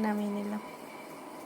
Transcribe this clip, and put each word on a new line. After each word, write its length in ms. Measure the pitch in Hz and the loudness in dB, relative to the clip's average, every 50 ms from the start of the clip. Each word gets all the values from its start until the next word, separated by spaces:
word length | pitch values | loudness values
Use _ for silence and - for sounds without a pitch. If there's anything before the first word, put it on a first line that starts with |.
| 214 | 6
নামিয়ে 260 | 214 208 208 208 208 202 | 6 6 4 4 2 2
নিলাম। 240 | 208 208 208 214 214 - - - - - - - - - - - - - - - - - | 2 2 2 0 0 -2 -4 -6 -6 -8 -8 -8 -8 -8 -8 -8 -8 -8 -8 -8 -8 -8